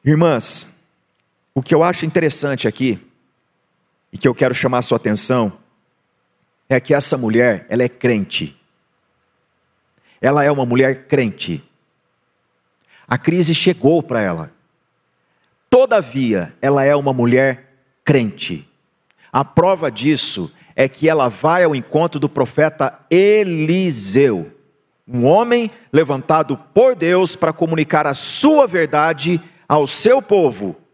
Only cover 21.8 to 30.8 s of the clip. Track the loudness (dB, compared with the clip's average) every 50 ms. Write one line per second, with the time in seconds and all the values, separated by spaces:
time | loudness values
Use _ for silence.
21.8 | -8 -4 -2 -2 -2 -2 -2 -4 -6 -4 -2 -4 -4 -2 0 0 0 0 0 -4
22.8 | -4 -4 -4 _ _ _ 2 4 4 4 4 2 0 0 -2 -4 -2 0 0 0
23.8 | 0 -2 -4 -4 -8 0 2 2 2 2 0 -2 -8 -12 _ _ _ _ _ _
24.8 | _ _ _ _ _ -8 -4 0 2 4 4 4 2 2 0 -2 -2 -4 -10 -16
25.8 | _ _ 0 0 2 2 -2 -6 0 0 0 0 0 -2 -6 -8 -8 _ _ 2
26.8 | 4 4 2 0 0 0 2 2 0 0 -2 -2 -2 -4 -2 -2 -4 -2 -2 -4
27.8 | -2 0 0 0 0 0 -4 -4 -4 -4 -2 2 2 4 4 4 2 2 2 -2
28.8 | -2 0 0 0 0 0 -2 -2 -2 -2 -2 -2 -4 -10 _ _ _ 0 0 0
29.8 | 0 0 -2 0 2 4 2 2 2 0 2 2 2 0 -2 -4 -10 -10 -10 -12